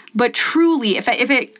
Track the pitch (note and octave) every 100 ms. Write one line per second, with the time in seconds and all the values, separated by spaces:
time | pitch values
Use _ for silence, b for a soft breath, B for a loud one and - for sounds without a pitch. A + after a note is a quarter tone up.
0 | B G#3+ A#3+ - - D#4+ E4 D#4 A3 -
1 | G3 - B3 C4+ -